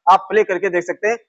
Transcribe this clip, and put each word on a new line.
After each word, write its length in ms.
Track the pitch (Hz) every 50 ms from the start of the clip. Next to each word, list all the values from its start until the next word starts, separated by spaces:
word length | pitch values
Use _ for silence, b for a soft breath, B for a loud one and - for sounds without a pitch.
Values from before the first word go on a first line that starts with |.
| - 175
आप 100 | 175 190
प्ले 240 | - - 185 220 208
करके 260 | - 185 170 190 190
देख 140 | 175 175 170
सकते 240 | 175 - - 208 214
हैं, 100 | 233 226 _